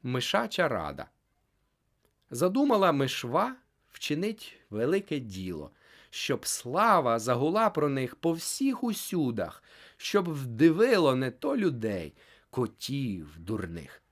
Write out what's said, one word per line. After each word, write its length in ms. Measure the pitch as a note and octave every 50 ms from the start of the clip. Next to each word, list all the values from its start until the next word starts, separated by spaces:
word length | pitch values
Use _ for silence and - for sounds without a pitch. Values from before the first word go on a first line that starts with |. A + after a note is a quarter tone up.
| -
Мишача 640 | B2+ B2 B2+ B2 - - G3+ A#3 G#3+ - - F3+ D3
рада. 380 | B2 F#2+ D#2+ D2 C#2+ C2+ - - _ _ _ _ _ _ _ _ _ _ _ _ _ _ _ _ _ _ _ _ _ _ _ _
Задумала 640 | - A#2+ D#3+ F#3 F#3+ C4 D4 C#4 A#3+ G#3 F#3+ F3+ D#3
мишва 640 | C#3 C#3 B2+ - - - B2 B2 E3 G#3 B3+ C4 - _ _ _ _ _ _
вчинить 680 | _ - - - D3+ D3+ F#3 G#3+ A3 - - - - - _ _
велике 480 | G2+ G#2 A#2 C3+ F3 G3 G3 - D#3+ C#3+
діло, 520 | B2 A2 F#2+ F#2+ F#2 F#2 F2 D#2 D2 - _ _ _ - - - - _
щоб 360 | - - - - C#3+ - -
слава 720 | - - - - B2 C3 F3 G#3+ A#3 G#3 F3 C#3+ A#2+ A2+ A#2
загула 520 | A2 B2 B2 A#2+ C3+ D#3 F3+ G#3+ A3+ G#3
про 180 | - D#3+ D3 D3
них 280 | C#3 C3+ C3 B2 -
по 160 | _ - E3 E3
всіх 520 | E3 - - - - C4+ C#4 B3+ - -
усюдах, 760 | A#3 G#3 - - - - F3 D3+ B2+ A#2 G#2 F2+ D#2 - - _ - - - - - -
щоб 380 | _ - - - G#3 F#3+ E3+ D#3+
вдивило 800 | C#3+ C3+ B2 A#2 A2 D3+ E3 D#3 F3 A3 C4 A#3+ G3 E3 C#3+ B2+
не 160 | B2+ C3+ B2+
то 260 | B2+ - - C#4+ C#4
людей, 580 | B3+ G3+ F3+ C#3+ A#2 A2 G#2+ G2+ F#2 D#2+ D2 - _ - - - - _ _
котів 880 | - - B2 G#2+ - _ - - C3 C#3 C3+ A#2+ G2+ F2+ D#2 D2 D2+ E2
дурних. 640 | E2 F2 A2 G#2+ F#2 E2+ E2 E2+ D2+ C2+ - - _ _